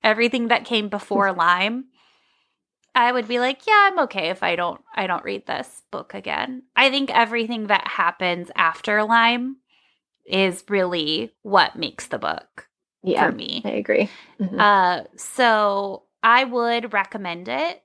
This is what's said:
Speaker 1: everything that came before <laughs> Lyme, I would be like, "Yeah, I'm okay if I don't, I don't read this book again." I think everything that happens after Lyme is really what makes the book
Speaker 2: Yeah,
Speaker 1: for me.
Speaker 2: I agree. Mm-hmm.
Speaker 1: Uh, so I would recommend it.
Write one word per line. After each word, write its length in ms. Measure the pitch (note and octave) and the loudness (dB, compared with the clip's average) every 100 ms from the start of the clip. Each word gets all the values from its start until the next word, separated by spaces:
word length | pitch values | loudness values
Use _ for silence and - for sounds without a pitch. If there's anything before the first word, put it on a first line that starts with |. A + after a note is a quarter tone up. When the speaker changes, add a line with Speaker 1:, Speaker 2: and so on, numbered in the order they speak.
Speaker 1:
everything 460 | A3+ A3 A#3 B3 A#3 | 2 2 2 0 0
that 160 | A#3 | 0
came 240 | - A#3 G#3 | 0 -2 -2
before 440 | G3+ - G3 G3 | -6 -2 0 2
<laughs> 20 | |
Lyme, 500 | F3+ E3+ F3+ G3 A#3+ C4 _ _ _ _ _ _ _ _ _ _ | 2 2 2 0 -2 -10 _ _ _ _ _ _ _ _ _ _
I 180 | B3+ A#3+ | 2 2
would 160 | B3 A3 | 2 -2
be 100 | A#3+ | 0
like, 280 | B3 C4+ - | 0 -2 2
"Yeah, 220 | G#4+ G4+ | 6 6
I'm 60 | F#4 | 4
okay 300 | C4+ F#3+ E3 | -2 -2 -4
if 120 | F#3 | -2
I 140 | F3 E3+ | -2 0
don't, 240 | F3 - _ | -2 -6 _
I 120 | - F#3+ | -6 -2
don't 160 | F3 | -4
read 220 | - G3+ - | -4 -8 -6
this 360 | - - - _ | -8 -8 -16 _
book 220 | - - | -12 -12
again." 500 | G3 - D2 - B3+ _ | -12 -6 -6 -6 -10 _
I 160 | - C4+ | 0 2
think 200 | C4+ C#4 | 2 0
everything 540 | - A#3 A#3 A3+ A#3 G#3 | 2 2 -2 -4 -6 -2
that 180 | G3+ - | -2 -2
happens 640 | - E3+ F3 F3+ F3 F3 - | -2 -2 -2 -4 -4 -6 0
after 480 | E3 E3 - G#3 | 0 0 -2 0
Lyme 520 | G#3+ A#3 A#3 A#3+ B3+ C4+ _ _ _ _ _ _ - | 2 4 4 2 -4 -10 _ _ _ _ _ _ -4
is 380 | F#3+ F#3+ F3+ - | 0 2 0 -2
really 600 | G3+ F#3 F3 D3+ D#3 A#2 _ | 0 0 -2 -2 -4 -6 _
what 340 | G#3 G3 D#3+ - | 2 4 4 0
makes 320 | - - - | -10 -8 -8
the 100 | - | -6
book 500 | - E2 - - - _ _ _ | -4 -6 -10 -20 -20 _ _ _
Speaker 2:
Yeah, 220 | F#3 - E3 | -2 2 2
Speaker 1:
for 60 | - | 0
me. 260 | - - | -8 -8
Speaker 2:
I 60 | - | -6
agree. 400 | - - - G#3 - - _ | -6 0 0 0 -6 -20 _
Mm-hmm. 180 | F#3 F3 | -6 2
Speaker 1:
Uh, 440 | G#3 G3+ F3+ F3 - - | 4 4 2 0 -6 -16
so 880 | - - A#3+ A3 G#3 G3 G3+ F#3+ _ _ | -12 0 2 4 2 -2 -6 -10 _ _
I 180 | A3+ A#3+ | 4 4
would 480 | C4 A#3+ A#3 A#3 A3+ | 4 -2 0 -2 -2
recommend 560 | G#3 F#3+ G#3+ F#3 E3+ F3+ | -4 -4 -8 -8 -10 -8
it. 340 | B3+ E4 F4 | -4 -4 -6